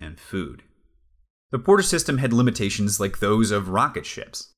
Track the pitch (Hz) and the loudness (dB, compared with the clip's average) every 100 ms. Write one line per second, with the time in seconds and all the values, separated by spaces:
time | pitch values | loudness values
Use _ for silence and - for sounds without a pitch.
0 | 78 80 - 95 76 - _ _ _ _ | -16 -16 -10 -8 -8 -12 _ _ _ _
1 | _ _ _ _ _ 131 185 202 190 170 | _ _ _ _ _ -4 4 4 4 0
2 | - 135 131 117 123 113 101 - 101 98 | 0 -2 2 4 4 2 -4 -2 -2 -2
3 | 98 - 101 107 107 104 92 98 143 - | -2 -2 2 4 4 0 0 0 0 -2
4 | - - - - - | -10 -12 -14 -14 -16